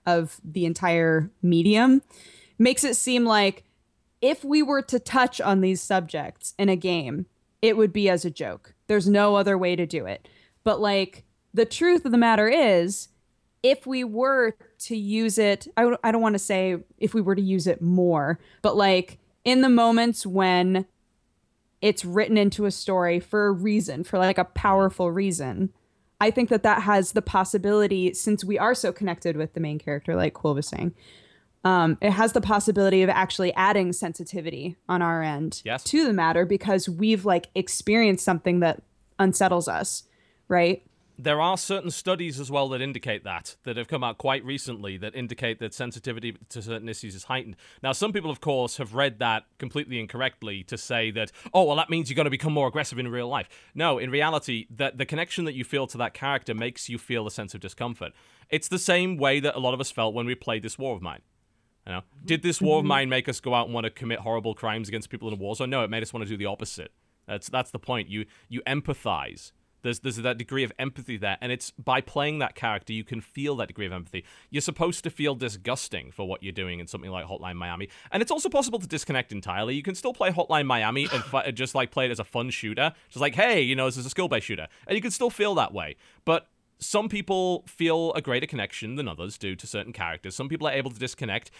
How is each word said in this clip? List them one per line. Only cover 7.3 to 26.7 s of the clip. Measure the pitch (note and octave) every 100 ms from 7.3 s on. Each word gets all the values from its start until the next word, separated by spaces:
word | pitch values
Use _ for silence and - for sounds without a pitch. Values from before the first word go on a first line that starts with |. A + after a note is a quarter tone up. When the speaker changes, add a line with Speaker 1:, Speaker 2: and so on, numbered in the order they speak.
| _ _ _
Speaker 1:
it | A3 G#3+
would | G#3+
be | G#3 G3
as | F3 F3
a |
joke. | D3+ B2 F2+ _ _ -
There's | G#3 F#3
no | G3+ G#3 G3+
other | G3 F#3+
way | F3+ F3
to | E3
do | D#3+ F#2
it. | G2 - _ _ _
But, | - G#3
like, | G#3 G3 F#3 - - _ _
the | G3+ A#3
truth | - E4+ F4 C4+
of |
the | A#3
matter | A#3 G#3+ G#3+
is, | D4+ B3+ F3+ F3 G3 - _ _ _ _ _
if | B3+ C4+ B3+
we | C4
were | B3 G#3+ C4 C4+ A#3 G#3+ - -
to | - A3+
use | G3+ G#3+ A3+ G3
it, | G#3 G3+ - -
I, | A#3+ A#3+
I | A#3
don't | A3+
wanna | A3+ G3+
say | - G3 F#3+ F3 - -
if | G#3
we | A3+
were | F#3+ G3
to |
use | F#3+ F#3+ E3+
it | -
more, | E3+ F3+ F3+ D#3+ C#3+ E3 - _
but, | G#3+ F#3+
like, | G3 F#3 F3+ - _ _ A#3
in | B3+
the | C4
moments | A#3+ A#3 A#3 A#3 A3 G3+
when | F#3 F#3 F3+ F3+ F#3 F#3+ _ _ _ _ _ _ _ _ _
it's | G#3 - F3+
written | F3+ G#3+ G#3+
into | G3+ F#3+ G#3
a |
story | F#3+ - F#3+ F3 F3
for | F3 G#3+ G#3
a |
reason, | F#3+ G3+ G#3+ F3 C#3
for, | E3+ F#3+
like, | F#3 F#3+
a | F3
powerful | - G#3 G3 F#3+ - F3
reason, | E3+ G3 E3 C3+ F#2 F#2+ - _ _ _ -
I | G#3+
think | A3+ A#3+
that | A3
that | G#3+